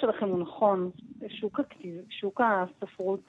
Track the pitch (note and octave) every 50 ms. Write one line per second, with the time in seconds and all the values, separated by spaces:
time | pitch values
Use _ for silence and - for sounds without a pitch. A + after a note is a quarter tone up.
0 | C4+ A3 G3+ - G#3+ G3 F3+ F3 E3+ D#3+ - - A3 G3+ G3 F#3 F3+ F3+ - -
1 | - - - - A3+ G#3 - - G#3+ G3+ - D4 C#4+ - - - - F3 E3 F3
2 | F#3 - - - G#3 G3 G3 - A#3+ A3+ G#3 F#3 F3+ F#3 - - G3 - - -
3 | F#3 F#3+ G3 F#3+ -